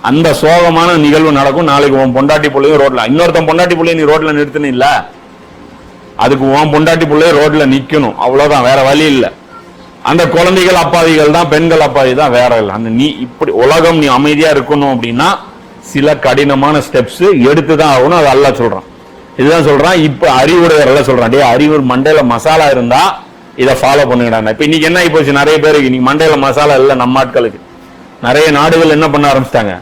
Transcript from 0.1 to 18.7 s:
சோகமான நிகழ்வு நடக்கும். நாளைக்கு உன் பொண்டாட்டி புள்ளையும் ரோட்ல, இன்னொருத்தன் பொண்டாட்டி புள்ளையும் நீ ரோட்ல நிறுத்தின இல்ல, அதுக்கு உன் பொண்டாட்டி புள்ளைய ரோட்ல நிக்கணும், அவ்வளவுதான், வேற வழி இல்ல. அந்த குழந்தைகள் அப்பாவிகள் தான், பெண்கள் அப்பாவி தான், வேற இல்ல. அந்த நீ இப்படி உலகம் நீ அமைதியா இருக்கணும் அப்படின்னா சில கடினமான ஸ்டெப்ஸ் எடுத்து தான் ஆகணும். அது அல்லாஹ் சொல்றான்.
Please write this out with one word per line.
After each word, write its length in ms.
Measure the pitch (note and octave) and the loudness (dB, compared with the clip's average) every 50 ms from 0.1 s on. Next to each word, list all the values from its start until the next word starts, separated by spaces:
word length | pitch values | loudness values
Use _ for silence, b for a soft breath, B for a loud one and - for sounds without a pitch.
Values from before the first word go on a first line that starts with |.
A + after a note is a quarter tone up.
| C3 D#3 E3 D#3+ C#3 - | 0 0 2 0 0 0
சோகமான 560 | - D3+ E3+ F3 F3 E3+ E3 E3 E3 F3 F3 | 0 2 2 2 2 2 0 0 0 0 0
நிகழ்வு 360 | D#3+ D3+ D3 D3 D#3 D#3+ D#3 | 2 2 2 2 2 2 2
நடக்கும். 320 | D3 C#3 C#3 C#3 C3+ C3 B2+ | 0 0 0 0 0 -2 -2
நாளைக்கு 380 | - C#3 C#3+ C#3+ C#3+ C3+ C3 | 0 0 0 2 2 2 0
உன் 140 | C3+ C3 A#2+ | 0 0 0
பொண்டாட்டி 320 | C3 C#3 C#3+ D#3 D3+ D3+ D3 | -2 0 0 0 0 0 -2
புள்ளையும் 320 | C3+ C#3 C#3 D3 D#3 C#3+ | -2 0 0 2 2 2
ரோட்ல, 200 | C#3 C3+ B2+ B2 | 0 0 0 -2
இன்னொருத்தன் 460 | A2 A2+ C#3 D#3+ F3 E3+ D#3+ - D#3+ | -2 -2 0 0 0 0 0 -2 -2
பொண்டாட்டி 280 | D#3 D#3 E3+ F3+ F3 F3 | 0 0 0 0 0 0
புள்ளையும் 200 | D#3+ E3 E3+ E3 | -2 -2 -2 -2
நீ 80 | D#3+ | 0
ரோட்ல 380 | D#3 D3 D#3 D#3 D#3 D#3 D3+ D3 | 0 0 0 0 0 -2 -2 -2
நிறுத்தின 240 | D3 C#3+ D3 D#3 D3 | -4 -4 -4 -6 -6
இல்ல, 420 | C#3 B2+ B2 C3+ C#3+ C#3 A2 - - - - - - - - - - - - - - - - - - - - - - - | -4 -2 0 0 0 0 -2 -6 -10 -20 -20 -20 -20 -20 -20 -20 -20 -20 -20 -20 -20 -20 -20 -20 -20 -20 -20 -20 -18 -6
அதுக்கு 340 | - - B2+ C#3 C3+ C3+ C3+ | -4 0 0 0 0 0 0
உன் 220 | C3+ C#3+ D#3 D#3 | 0 0 0 0
பொண்டாட்டி 340 | D3 D3+ D#3 D#3+ E3 E3 E3 | 0 0 0 0 0 0 -2
புள்ளைய 260 | D3 D3 D3+ D#3+ E3+ | 0 0 2 2 2
ரோட்ல 340 | D3+ C#3+ D3 D3+ D3 D#3 D3 | 2 2 2 0 0 0 0
நிக்கணும், 480 | C3 C3+ C#3 B2+ - D#3 D3+ C3+ A2 - | 0 0 -2 -2 -2 -2 -2 -2 -2 -4
அவ்வளவுதான், 480 | - - B2+ C3 C#3 C#3+ D3 D3 C3+ | -4 -4 0 0 0 2 2 0 0
வேற 200 | A#2+ B2 C3+ C#3 | 2 0 0 2
வழி 240 | C3 C3+ C#3 D3 D#3 | 2 0 0 0 0
இல்ல. 260 | D3+ C#3 B2+ A2+ - - - - - - - - - - - - - - - | 0 0 0 -2 -4 -6 -14 -20 -20 -20 -20 -20 -20 -20 -20 -20 -20 -20 -10
அந்த 260 | - A#2 D3 E3+ E3+ - | -6 -2 -2 0 0 0
குழந்தைகள் 460 | - D#3+ E3 F3+ F#3+ F#3+ F3+ F#3 F3+ | 0 0 0 0 0 0 0 2 0
அப்பாவிகள் 560 | F3+ E3 - F3 E3+ E3 E3 D#3+ D3+ D3+ D3 | 0 0 0 0 0 2 2 2 2 2 2
தான், 180 | D3+ E3+ E3+ D3 | 2 0 0 0
பெண்கள் 320 | D3 D3+ E3 E3 D#3+ D#3+ | 0 0 0 0 2 0
அப்பாவி 340 | D3+ C#3 B2+ C#3 C3+ B2+ B2+ | 0 0 0 0 0 0 0
தான், 160 | C3+ D3+ C#3 | 0 0 0
வேற 260 | A#2+ A#2+ B2 B2 A#2+ | 2 2 2 2 0
இல்ல. 160 | A2+ G#2+ G2 | 0 -2 -4
அந்த 160 | F#2+ G#2+ A#2 A2+ | -6 -6 -6 -4
நீ 280 | A2+ A#2+ C#3 D3+ - - | -2 -2 -2 -2 -4 -8
இப்படி 300 | B2+ B2 - - D#3 C#3 | -12 -12 -8 -6 -6 -4
உலகம் 460 | - G#2+ B2 C3+ D3+ E3 E3 E3 E3 | -2 0 0 2 2 2 2 2 2
நீ 100 | D#3+ D3+ | 0 0
அமைதியா 440 | C#3 B2+ B2+ C#3+ D3 D3+ D3 D#3+ D#3 | 0 0 0 0 0 0 0 0 0
இருக்கணும் 480 | D3 C#3 B2+ - D3+ C#3+ C#3+ C#3 C3 A#2+ | 0 -2 -2 -2 -2 -2 0 -2 -2 -4
அப்படின்னா 400 | A#2 A#2 A#2 B2 D3+ F#3 G3+ - - - - - - - - - | -4 -6 -4 -2 -2 -2 -4 -4 -10 -20 -20 -20 -20 -20 -20 -20
சில 360 | - - - C#3 C#3 D3+ D3+ | -20 -8 -4 -2 0 0 0
கடினமான 600 | C#3 - C3+ B2 B2+ C#3+ C#3+ C#3 C3+ C#3 D3 D3+ D3 | 0 0 0 0 2 0 0 0 0 0 0 0 -2
ஸ்டெப்ஸ் 640 | - - - C3 A#2+ G2 - - F3 G3+ G3 C#3 | -4 -2 -4 -4 -4 -4 -4 -2 0 0 2 2
எடுத்து 360 | A#2+ C3+ D3+ E3 C#3 D3+ D#3+ | 2 2 2 0 0 0 0
தான் 240 | D3 D#3 D3+ C#3 B2+ | 0 2 0 2 2
ஆகணும். 240 | B2+ D3 F3 E3+ D3+ | 2 2 2 2 2
அது 140 | C#3 B2+ C#3 | 2 2 2
அல்லாஹ் 280 | C#3+ C#3 A#2+ G#2 A#2+ | 2 0 0 -2 -4
சொல்றான். 160 | A2+ | -4